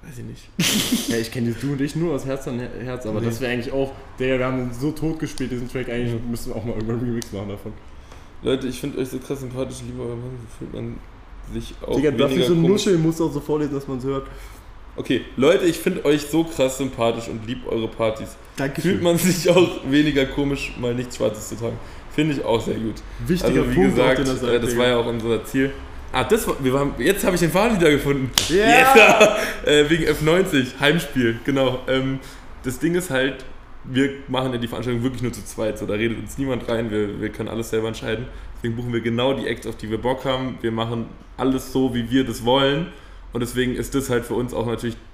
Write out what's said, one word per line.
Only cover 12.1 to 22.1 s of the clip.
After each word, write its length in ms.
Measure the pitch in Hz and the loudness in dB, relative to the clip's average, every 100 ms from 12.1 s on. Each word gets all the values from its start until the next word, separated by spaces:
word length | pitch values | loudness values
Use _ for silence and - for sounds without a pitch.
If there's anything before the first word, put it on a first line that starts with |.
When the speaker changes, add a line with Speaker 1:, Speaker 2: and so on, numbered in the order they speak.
Speaker 2:
darf 180 | 117 139 | 2 2
Speaker 1:
weniger 120 | 135 | 2
Speaker 2:
ich 40 | 127 | 4
so 80 | 170 | 4
Speaker 1:
komisch. 140 | 165 | 4
Speaker 2:
nuscheln, 320 | 208 - 175 | 4 4 4
muss 160 | 160 160 | 2 2
auch 120 | 160 | -2
so 100 | 143 | -2
vorlesen, 320 | 139 151 151 | -2 -2 0
dass 140 | 139 139 | -4 -6
man's 160 | 131 131 | -6 -4
hört. 200 | 135 135 - - - - - - - | -4 -6 -14 -16 -18 -20 -20 -16 -12
Speaker 1:
Okay, 260 | - 127 - - | -2 -2 -2 2
Leute, 300 | 131 190 180 | 4 6 2
ich 120 | 160 | 0
find 260 | - 185 - | -2 0 2
euch 160 | 151 | 2
so 220 | 147 156 165 | 2 0 0
krass 320 | - 131 - | 0 0 0
sympathisch 500 | 135 123 117 117 - | -4 0 0 0 -6
und 180 | 113 107 | -10 -8
lieb 140 | 123 - | -8 -4
eure 200 | 117 110 | -4 -4
Partys. 480 | - 113 - 104 - - - | -2 -2 -2 -10 -14 -16 -6
Speaker 2:
Dankeschön. 360 | 139 143 170 | -4 0 0
Speaker 1:
Fühlt 120 | 196 | 2
man 140 | 170 170 | 2 4
sich 320 | 180 160 180 | 4 2 6
auch 200 | 175 175 - - | 6 6 2 2
weniger 360 | 143 151 139 135 | 4 4 2 0
komisch, 480 | - 139 135 - - | 0 0 0 -4 -4
mal 160 | 123 123 | -4 -2
nichts 220 | 123 - | -6 -2
Schwarzes 320 | 117 107 - | -2 -2 -10
zu 60 | 113 | -6
tragen. 200 | 117 117 - - - | -6 -6 -12 -16 -6